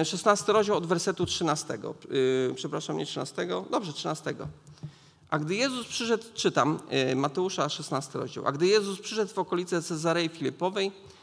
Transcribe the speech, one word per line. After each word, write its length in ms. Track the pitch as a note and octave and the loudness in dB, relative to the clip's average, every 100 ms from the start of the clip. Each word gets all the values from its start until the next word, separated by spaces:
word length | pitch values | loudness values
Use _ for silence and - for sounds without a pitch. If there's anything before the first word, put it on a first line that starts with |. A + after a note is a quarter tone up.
e, 40 | |
szesnasty 480 | D#3 F#3 A3 G3+ - | 2 2 4 4 6
rozdział 240 | G#3+ G#3 G3+ | 4 4 2
od 100 | E3+ | 2
wersetu 400 | F3+ G3 F3+ - | 0 0 0 0
trzynastego. 680 | - E3 D3+ - A#2 - - - C#3 C3 C3 B2+ | 0 0 0 -2 -6 -8 -10 -2 2 4 4 2
E, 40 | |
przepraszam, 420 | C3 D#3+ D3+ D3+ D3+ | -2 -4 -6 -4 -4
nie 100 | D3 | -4
trzynastego. 580 | D3 - - F3 F3+ - | -4 -6 -4 -4 -4 -2
Dobrze, 220 | D4+ F#3 | -4 -4
trzynastego. 560 | D3 E3+ D#3 C#3+ A#2+ D3 - - - - - - _ - | -6 -4 -4 -6 -6 -10 -14 -20 -16 -16 -16 -20 _ -4
A 80 | D#3 | -2
gdy 160 | D3+ | 0
Jezus 320 | G3 C4+ B3+ A3+ | 0 0 -2 -6
przyszedł, 380 | - A#3 A3+ - | -4 0 0 -2
czytam, 460 | - - - C3 D#3 - | 0 2 4 4 2 0
e, 260 | C3+ C3 | 2 2
Mateusza, 540 | C3 C#3+ C#3+ F#3 F#3 D3 | 2 0 0 -2 0 -2
szesnasty 500 | - D3 C3 - C3+ | -2 -4 -4 -4 -6
rozdział. 280 | B2 - - | -6 -4 -2
A 60 | |
gdy 140 | C#3+ F3+ | 2 4
Jezus 340 | G#3+ G3 F#3+ | 4 4 -4
przyszedł 340 | - A3 G3+ | -6 -4 -2
w 40 | - | -2
okolice 440 | F3+ F3 F3+ F3 | -2 -2 0 -2
Cezarei 460 | D#3 D#3+ E3 E3 D#3+ | -2 -2 2 2 0
Filipowej, 640 | E3 C3 C3 F3+ G3+ G3 G3 - - | -2 -4 0 -2 0 -2 -4 -18 -20